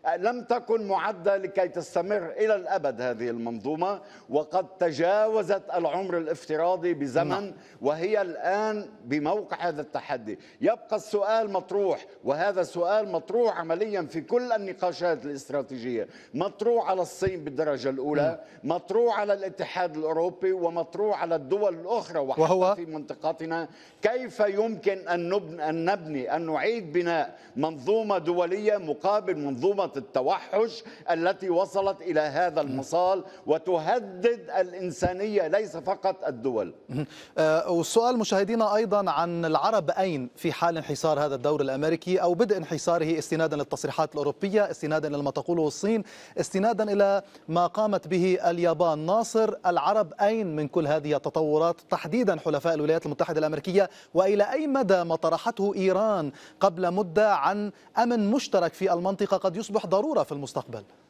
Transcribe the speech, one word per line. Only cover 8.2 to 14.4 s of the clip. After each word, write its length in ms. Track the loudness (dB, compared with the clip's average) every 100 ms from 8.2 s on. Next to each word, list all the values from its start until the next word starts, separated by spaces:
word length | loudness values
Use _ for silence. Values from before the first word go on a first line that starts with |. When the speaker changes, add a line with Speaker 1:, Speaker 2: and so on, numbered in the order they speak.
Speaker 1:
الآن 680 | 0 -4 -2 0 0 -4 -8 -16
بموقع 520 | -4 -2 0 -2 -4 -4
هذا 240 | -4 -4
التحدي. 580 | -8 -8 -6 -8 -6 -12 -14 -2
يبقى 340 | 0 0 -4
السؤال 560 | -6 -2 -2 2 2 0
مطروح، 540 | -4 -2 -2 0 -2 -6 -8
وهذا 400 | -4 0 0 0
سؤال 480 | -2 -2 0 0 0
مطروح 480 | -4 -2 2 2 0
عمليًا 420 | -2 -2 0 -2
في 200 | -4 -8
كل 300 | 0 0